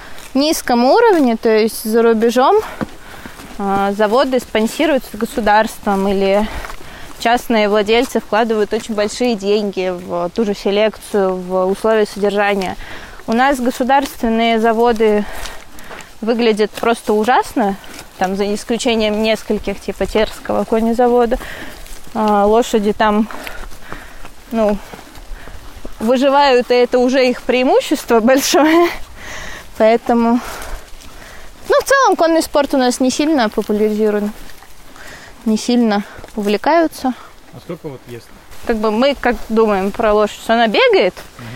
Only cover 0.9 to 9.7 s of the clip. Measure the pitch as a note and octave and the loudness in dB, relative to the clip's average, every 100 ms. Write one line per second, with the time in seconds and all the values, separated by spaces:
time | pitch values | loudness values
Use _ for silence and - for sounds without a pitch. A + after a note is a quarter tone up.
0.9 | F#4+ A#4 F4 B3+ A3 A#3 A3 A3 - A3 | 6 6 6 4 2 2 4 2 -2 -2
1.9 | A#3 A#3 A3+ A#3 A#3 C#4 G#4 - - - | 2 4 4 2 4 4 4 0 -6 -10
2.9 | - - - - - - - G3 G3 G3 | -10 -18 -18 -18 -18 -14 -6 -2 0 0
3.9 | G3+ G#3 A#3+ C#4 B3+ - A3 A3 - D#4 | 0 2 2 2 0 -2 -2 -2 0 0
4.9 | C4+ - G#3 A3+ - G#3+ G#3 A3 - - | 0 -2 -6 -6 -2 2 2 2 -2 -2
5.9 | G3 G3 G3 G3 G3 G#3+ - - - - | 0 0 2 2 2 0 -4 -10 -12 -14
6.9 | - - - A#3 A#3+ - A3+ G#3 G#3+ G3+ | -16 -16 -4 0 0 2 0 2 2 2
7.9 | A3+ B3 A3 - G#3 A#3 A3 G3+ A3 - | 2 2 -2 -2 0 2 0 0 -2 -4
8.9 | G#3 G#3 - B3 G#3+ G3 G#3 G#3 | -2 -2 -2 -2 0 0 0 0